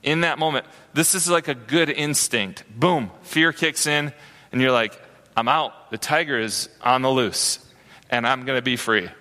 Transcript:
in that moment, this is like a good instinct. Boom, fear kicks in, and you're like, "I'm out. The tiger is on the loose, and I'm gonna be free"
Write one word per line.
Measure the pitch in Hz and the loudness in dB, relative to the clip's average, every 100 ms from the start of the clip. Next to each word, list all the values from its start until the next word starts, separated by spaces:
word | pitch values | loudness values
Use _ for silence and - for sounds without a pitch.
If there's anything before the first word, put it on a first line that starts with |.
in | 139 160 | -2 0
that | 170 143 | 0 0
moment, | 160 135 - - - | -2 -2 -6 -20 -8
this | 180 165 185 | -2 0 0
is | 170 | 2
like | 175 160 | 0 0
a | 127 | -8
good | 113 151 160 | 0 2 2
instinct. | 147 151 143 - 120 98 90 - | 0 -2 0 0 -2 -4 -8 -18
Boom, | 110 165 170 107 - | 0 2 2 -2 -12
fear | - 156 165 | -4 2 2
kicks | 151 165 147 151 | 2 -2 0 0
in, | 147 147 - - - - | 0 -2 -10 -20 -20 -8
and | 127 | 0
you're | 131 | 2
like, | 123 110 - - - _ - | 2 0 -6 -20 -20 _ -4
"I'm | 117 | 0
out. | 151 143 - - | 0 -2 -8 -12
The | 113 | -10
tiger | - 151 165 127 | -2 0 0 -2
is | 110 104 - - | -2 -4 -8 -4
on | 120 127 | 2 2
the | 131 | 4
loose, | 131 113 - - - - _ - - _ | 2 0 0 -4 -4 -10 _ -20 -20 _
and | 120 117 | -2 0
I'm | 131 | -2
gonna | 127 131 | 0 -2
be | 123 123 | 0 -2
free" | - 110 87 - | 2 0 0 -12